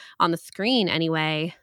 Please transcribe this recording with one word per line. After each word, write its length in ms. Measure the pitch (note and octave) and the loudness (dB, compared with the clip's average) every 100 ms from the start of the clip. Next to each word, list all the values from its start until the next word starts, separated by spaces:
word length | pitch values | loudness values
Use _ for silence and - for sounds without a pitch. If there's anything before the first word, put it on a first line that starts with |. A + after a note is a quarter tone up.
| - - | -20 0
on 120 | F3 | 0
the 60 | E3 | 0
screen 520 | - - G#3 C4 F#3+ | -4 -6 0 2 2
anyway, 640 | D#3+ E3 D#3+ D#3 D#3 E3 - | 0 0 0 0 -2 -4 -8